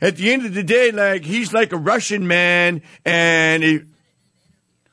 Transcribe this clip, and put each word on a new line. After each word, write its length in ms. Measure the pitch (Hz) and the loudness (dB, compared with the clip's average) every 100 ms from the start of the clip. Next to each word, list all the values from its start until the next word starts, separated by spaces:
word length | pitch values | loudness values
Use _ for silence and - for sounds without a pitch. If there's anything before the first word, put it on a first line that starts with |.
At 160 | 185 160 | -4 0
the 160 | 202 | 0
end 140 | 262 233 | 0 -2
of 80 | |
the 80 | 185 | -6
day, 300 | 175 233 240 | 0 2 2
like, 320 | 208 202 196 | 2 0 -2
he's 280 | 151 226 208 | -4 -6 -2
like 200 | 220 220 | -2 -2
a 40 | 175 | -2
Russian 500 | 156 233 - 208 180 | -2 -2 -2 -4 0
man, 540 | 175 175 175 175 170 - - | 0 2 2 0 -2 -10 -10
and 580 | - 170 170 165 160 160 | -2 0 2 2 2 2
he, 180 | 160 156 156 _ _ _ _ _ _ _ _ _ _ | 2 0 -4 _ _ _ _ _ _ _ _ _ _